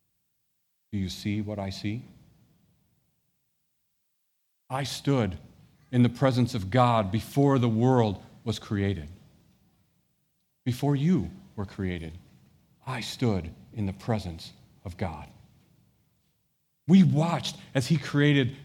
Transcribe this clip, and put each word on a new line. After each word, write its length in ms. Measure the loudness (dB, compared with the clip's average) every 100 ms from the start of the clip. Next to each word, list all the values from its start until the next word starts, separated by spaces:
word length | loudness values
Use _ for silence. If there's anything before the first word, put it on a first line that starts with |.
| _ _ _ _ _ _ _ _ _
Do 60 | -6
you 120 | -6
see 320 | -6 -4 -4
what 160 | -4 -6
I 120 | -8
see? 340 | -6 -8 -8 -10 -20 -20 _ _ _ _ _ _ _ _ _ _ _ _ _ _ _ _ _ _ _ _ _ _ _ _
I 140 | -6
stood 540 | -6 -4 0 2 0 -4 -14 -20 -20 _ _
in 120 | 2
the 60 | 2
presence 440 | 4 0 2 0
of 160 | -2 0
God 420 | 2 4 4 2
before 460 | -2 -2 2 4 4
the 120 | 2
world 520 | 2 4 4 2 -2 -10 -10
was 160 | -8 -8
created. 480 | -4 -2 -2 -4 -8 -16 -20 _ _ _ _ _ _ _ _ _ _ _ _ _ -6
Before 300 | -2 0 0
you 360 | 2 0 0 -8 -16 -12
were 100 | -10
created, 480 | -6 -4 -4 -8 -14 -20 _ _ _ _ _ -12
I 140 | -10
stood 500 | -10 -2 0 0 -4 -12 -16
in 120 | -8 -6
the 80 |
presence 580 | -6 -4 -4 -4 -12 -16 -20 _ _ -16
of 120 | -8
God. 300 | -8 -8 -16 -20 _ _ _ _ _ _ _ _ _ _ _ _ _ _ 6
We 160 | 8
watched 520 | 8 6 2 -2 -4 -12 -6
as 140 | -4 0
he 100 | -2
created 580 | 0 2 4 4 2 -4